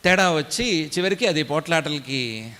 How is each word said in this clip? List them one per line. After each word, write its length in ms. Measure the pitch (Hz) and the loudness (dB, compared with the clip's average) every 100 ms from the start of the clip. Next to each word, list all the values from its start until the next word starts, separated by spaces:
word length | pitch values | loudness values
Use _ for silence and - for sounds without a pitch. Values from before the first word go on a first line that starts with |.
తేడా 320 | 180 185 185 160 | 4 4 4 2
వచ్చి 560 | 143 - 240 170 151 180 | -2 -2 0 0 -2 0
చివరికి 300 | 185 196 226 | 0 2 2
అది 160 | 156 | 2
పోట్లాటలకి 1080 | 143 147 156 165 147 147 127 135 120 110 110 | 0 -2 2 0 0 -6 -6 -6 -4 -8 -12